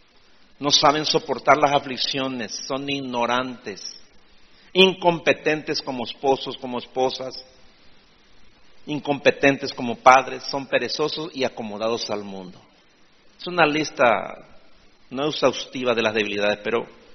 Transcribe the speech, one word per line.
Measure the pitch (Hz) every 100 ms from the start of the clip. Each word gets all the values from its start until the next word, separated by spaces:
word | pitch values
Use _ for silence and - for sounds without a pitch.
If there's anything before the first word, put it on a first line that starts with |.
| _ _ _ - - -
No | 143
saben | - 151 151
soportar | 151 156 - 120 147 143
las | 147
aflicciones, | 143 139 127 - 139 135 127 104 - -
son | 135 139
ignorantes, | 139 131 123 117 123 131 120 110 92 - - - - - - - - -
incompetentes | 180 190 180 180 170 147 131 156 156 151 147
como | - 127
esposos, | 110 - 139 131 139 120
como | 127 120
esposas, | - 131 127 - 131 123 - _ - _ - - _ _ _ - - _ - - -
incompetentes | 147 143 139 131 - 139 135 131
como | - 120 113
padres, | 127 131 131 131
son | - 143 131
perezosos | 135 120 - 151 156 156
y | 135
acomodados | 123 - 110 101 110 117 -
al | 104
mundo. | 101 95 92 95 _ _ _ _ _ _ - -
Es | 180
una | 175 156
lista | 151 147 - 123 98 - - - - - - - _ -
no | 127 151
exhaustiva | - 135 123 - 135 123
de | 113
las | 113
debilidades, | 107 104 101 104 104
pero | 110 117 120 - -